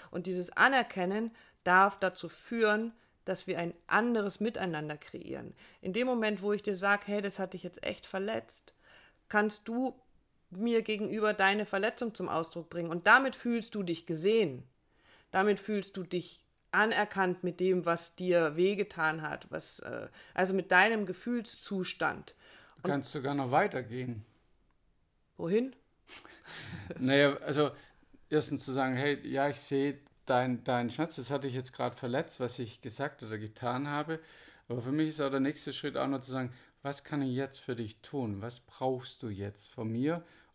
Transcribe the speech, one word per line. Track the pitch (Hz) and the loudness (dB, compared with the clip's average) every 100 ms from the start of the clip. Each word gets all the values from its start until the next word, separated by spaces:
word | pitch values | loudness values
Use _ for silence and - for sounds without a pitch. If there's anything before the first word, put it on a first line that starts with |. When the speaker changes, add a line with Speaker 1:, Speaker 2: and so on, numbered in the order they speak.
| - | -10
Speaker 1:
Und | - 185 | -8 -4
dieses | 180 180 - | -4 -2 4
Anerkennen | 233 269 226 190 180 208 226 - - _ | 6 6 2 -2 -2 0 -4 -8 -20 _
darf | - 180 196 - | 6 8 8 4
dazu | 185 180 170 | -2 -2 -12
führen, | - - 233 220 214 233 - _ _ - | -12 -6 2 4 4 0 -8 _ _ -8
dass | 185 - | -6 -4
wir | 165 | -4
ein | 170 - - | -4 -6 0
anderes | 196 240 233 202 - | 2 4 2 0 -2
Miteinander | 214 - 185 156 151 151 | -2 -2 -4 -4 -6 -8
kreieren. | - - - 135 120 - - - | -12 -12 -10 -10 -10 -16 -20 -12
In | - | -4
dem | 190 254 | 0 0
Moment, | 240 214 202 | 2 0 0
wo | 202 | 0
ich | 202 | 0
dir | 208 190 | -2 0
sag, | 202 202 202 | 2 2 2
„Hey, | 208 | -2
das | 196 185 | -2 -4
hat | 185 | -6
dich | 185 | -6
jetzt | 180 - | -12 -8
echt | - - - | -8 -8 -6
verletzt“, | 190 196 226 226 - - _ _ - - _ - | -6 -4 -4 -8 -18 -20 _ _ -20 -20 _ 0
kannst | 208 214 - - | 2 2 0 -4
du | 233 262 - _ _ _ _ - | -2 -2 -4 _ _ _ _ -16
mir | 180 233 233 | -4 2 2
gegenüber | 220 214 208 214 214 | 2 -2 -2 0 2
deine | 208 196 202 208 | 4 4 4 0
Verletzung | 196 214 - 240 | 0 0 -2 -6
zum | - 180 | -4 -2
Ausdruck | 151 165 175 160 | -2 -2 -6 -8
bringen. | 170 170 | -6 -4
Und | 170 185 | 0 8
damit | 240 269 - | 8 6 -2
fühlst | 240 233 220 | -2 -2 -2
du | 208 | -4
dich | 180 165 - | -4 -4 -4
gesehen. | 160 180 226 180 127 - _ _ _ _ - _ | -2 2 4 2 -2 -14 _ _ _ _ -20 _
Damit | 190 202 196 | 2 2 2
fühlst | - 208 185 - | 0 -4 -4 -8
du | |
dich | 175 180 82 - _ _ _ | -4 -6 -6 -14 _ _ _
anerkannt | 185 214 190 208 190 185 180 | 2 2 2 0 2 0 0
mit | 180 170 | -2 0
dem, | 185 180 170 | 2 2 2
was | 170 - - | 0 -2 -6
dir | 180 175 160 156 | 2 4 4 4
wehgetan | 185 202 202 - 156 160 | 2 2 -2 0 0 0
hat. | 151 147 - | -4 -8 -8
Was, | 160 - - | -10 -8 -12
äh, | - 120 110 - - - | -10 -10 -10 -16 -8 0
also | 185 | 2
mit | 190 180 | 2 4
deinem | 180 208 226 190 | 6 6 4 -2
Gefühlszustand. | 180 - 240 208 - - 196 180 - 156 - - - - - - - | -6 -4 -4 -4 -10 -6 -4 -4 -2 -4 -4 -12 -20 -20 -20 -20 -8
Speaker 2:
Du | |
Speaker 1:
Und | 175 | -2
Speaker 2:
kannst | 143 131 | -2 -2
sogar | 151 135 143 | -4 -2 -2
noch | 131 | 2
weitergehen. | 139 202 156 127 123 123 113 104 _ _ _ _ _ _ _ _ _ _ - | 4 4 0 -6 -6 -6 -8 -12 _ _ _ _ _ _ _ _ _ _ -8
Speaker 1:
Wohin? | 165 208 262 - | 0 0 0 -8
Speaker 2:
<laughs> | _ _ - - - - - - - - - - | _ _ -20 -20 -20 -20 -16 -14 -12 -12 -10 -2
Naja, | 127 139 143 147 147 | 4 8 8 6 0
also | 143 147 - - _ _ - - | 2 2 0 -20 _ _ -18 0
erstens | 151 147 135 - | 0 2 -4 -2
zu | |
sagen, | 131 131 127 | 0 0 2
„Hey, | 143 139 - | 2 0 -2
ja, | 135 139 | 0 0
ich | 139 | 0
sehe | - 139 143 139 - _ - | -2 2 2 -2 -12 _ 0
dein, | 127 127 123 | 2 2 -2
deinen | 127 123 120 | 0 0 0
Schmerz, | - 160 - | -2 -4 -4
das | 120 | -4
hat | 139 | -2
dich | 139 | -2
jetzt | 127 127 | -6 -8
gerade | - 123 123 | -4 -4 -4
verletzt, | 123 131 165 - | -4 -2 -4 -4
was | 123 120 | -6 -4
ich | 113 - | -10 -10
gesagt | 127 107 143 - | -12 -6 -6 -6
oder | 113 107 | -10 -8
getan | 107 - 120 127 143 | -8 -6 -4 -2 -4
habe.“ | 143 151 160 - - - - - | -4 -4 -6 -10 -20 -20 -18 -8
Aber | 120 | -6
für | 120 | -2
mich | 147 156 | 0 0
ist | 151 | 0
auch | 139 | 0
der | 135 | 2
nächste | 135 147 - | 0 -2 -6
Schritt | 135 147 135 | -6 -4 -2
auch | 135 | -2
noch | 135 | -2
zu | 127 | -4
sagen, | 131 127 127 - _ | -4 -6 -8 -20 _
„Was | 139 139 | -8 -8
kann | - 151 | -6 -2
ich | 135 127 | 0 0
jetzt | 135 - | -4 -6
für | - 117 | -8 -6
dich | 110 - | -6 -10
tun? | - 143 117 98 | -10 -6 -4 -4
Was | 113 117 | -8 -12
brauchst | _ - 131 127 127 - | _ -4 -2 -2 -6 -10
du | 117 | -8
jetzt | 98 101 - - | -6 -8 -10 -16
von | - 110 | -8 -4
mir?“ | 113 139 170 170 - _ | 0 0 0 -6 -20 _